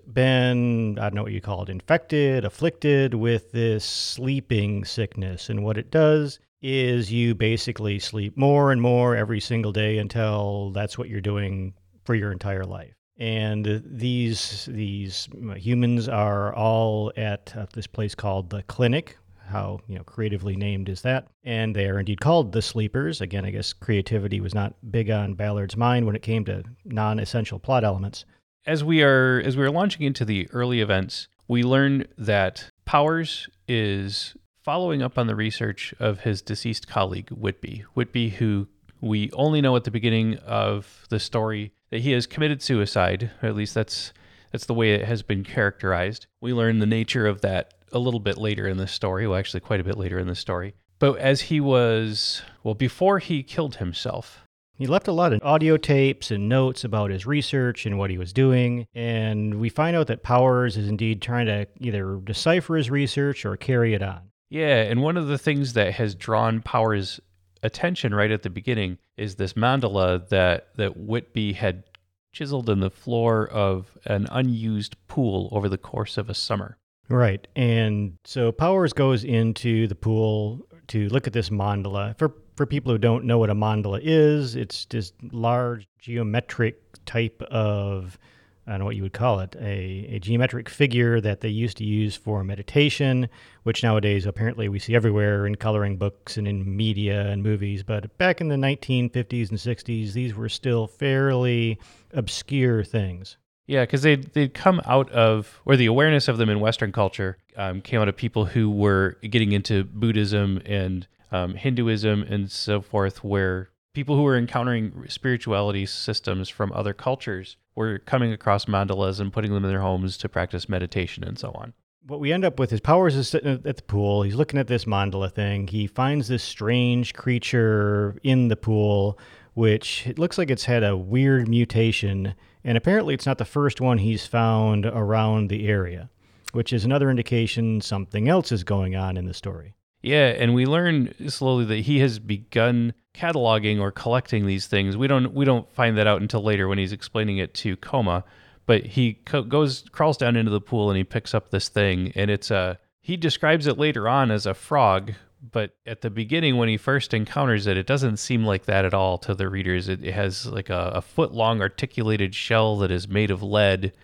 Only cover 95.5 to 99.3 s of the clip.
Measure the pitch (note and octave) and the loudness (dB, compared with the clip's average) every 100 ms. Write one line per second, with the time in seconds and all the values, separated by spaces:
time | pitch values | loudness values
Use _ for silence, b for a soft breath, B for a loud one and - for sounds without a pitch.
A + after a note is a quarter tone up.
95.5 | G#2 A2 G#2+ G2+ F#2 G2+ - - G#2+ G2+ | -2 0 0 0 0 -4 -6 -10 -4 -2
96.5 | G2+ F#2+ G2 A2 G2+ G2+ G2+ G2+ G2+ G#2+ | -2 -2 0 0 0 0 0 0 0 0
97.5 | G#2 G2+ G2 G2 G#2 G#2 - F#3 F3 D#3+ | 0 -2 -4 -4 -6 -4 0 0 2 0
98.5 | C#3 C3+ C#3 - B2+ A#2+ B2 A2 | 0 0 -2 -2 0 0 -2 -4